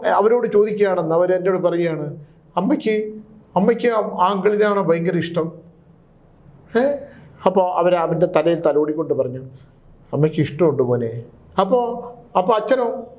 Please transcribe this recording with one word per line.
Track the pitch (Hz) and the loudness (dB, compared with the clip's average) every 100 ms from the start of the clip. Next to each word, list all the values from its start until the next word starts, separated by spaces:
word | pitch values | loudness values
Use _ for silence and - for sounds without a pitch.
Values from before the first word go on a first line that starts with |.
| - 180 | 0 2
അവരോട് | 208 240 226 | 4 2 2
ചോദിക്കുകയാണെന്ന്, | 208 214 196 202 180 160 165 | 2 2 2 0 0 0 2
അവർ | 180 185 | 2 2
എന്നോട് | 180 185 170 | 0 0 0
പറയുകയാണ്, | 170 170 156 147 - - - _ - | 0 -2 -4 -8 -10 -18 -20 _ -4
"അമ്മയ്ക്ക്, | 196 302 214 214 214 - - - - 180 | 0 0 0 -2 -4 -10 -18 -20 -6 0
അമ്മയ്ക്ക് | 214 233 240 220 | 2 2 0 0
ആ | 190 - 180 | -2 0 0
അങ്കിളിനാണ് | 202 190 208 214 202 170 | 2 0 2 2 2 0
ഭയങ്കര | 170 170 180 | 0 0 -2
ഇഷ്ടം." | - 170 165 - - - _ _ _ _ _ _ - - - 226 | -2 -4 -6 -8 -20 -20 _ _ _ _ _ _ -20 -20 -6 0
ഏ? | 269 285 - - - - - | 0 -2 -8 -20 -20 -6 0
അപ്പോൾ | 190 180 170 | 0 0 0
അവർ | 175 180 | 2 2
അവൻ്റെ | 165 165 175 165 | 0 0 0 2
തലയിൽ | 156 165 160 | 2 2 2
തലോടിക്കൊണ്ട് | 147 151 151 147 131 | 2 0 -2 -2 -2
പറഞ്ഞു, | 127 127 131 - - - - - - | -4 -6 -14 -20 -20 -20 -20 -20 -8
"അമ്മയ്ക്ക് | 139 151 156 151 | 0 0 0 -2
ഇഷ്ടമുണ്ട് | 151 175 127 123 | 2 2 2 0
മോനെ." | 123 117 117 - - - - | 0 -4 -8 -14 -20 -8 -2
അപ്പോ, | 196 247 240 233 - - - - | 0 0 -2 -6 -12 -16 -4 -2
അപ്പോ | 214 220 | 2 0
അച്ഛനോ? | 214 262 240 - 233 | 2 0 0 -6 -10